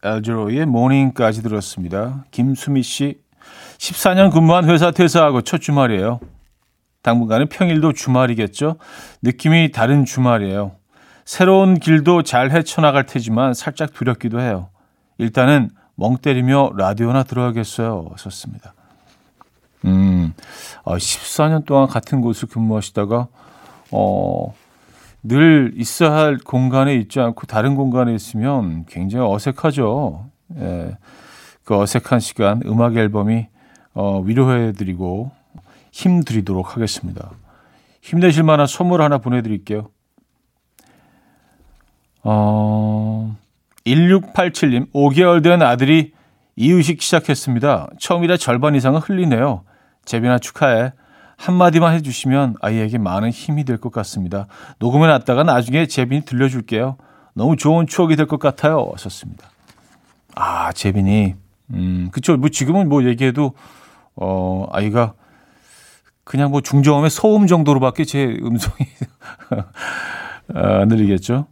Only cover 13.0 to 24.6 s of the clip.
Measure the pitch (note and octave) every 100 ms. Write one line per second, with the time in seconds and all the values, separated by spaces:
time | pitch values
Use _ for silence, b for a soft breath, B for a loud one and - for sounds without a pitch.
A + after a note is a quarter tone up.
13 | C3+ C#3 A2+ A2 C3 B2 - C#3 D3+ -
14 | B2 B2 A#2 A#2 B2+ G2 F2+ _ _ _
15 | _ _ A#2 A2 B2+ D3 G#2+ b b -
16 | G#2+ B2+ D3 C3 B2+ C#3 C#3 G2 F#2+ G#2
17 | A#2 C3 C3 A#2+ B2 A2+ A2 - A2+ G#2
18 | D#2+ E2 G2 - - G#2+ - _ b b
19 | b b b _ _ _ _ _ F#2 F#2+
20 | F#2+ F#2 E2 E2+ B B B B - F2+
21 | F2+ - - - D#3 D#3+ D3+ C#3 C3+ A#2+
22 | - C#3 A#2 A2 A2+ - A2 G#2+ G2+ -
23 | G2+ A#2 B2 b b b b b b -
24 | - - - - - G#2+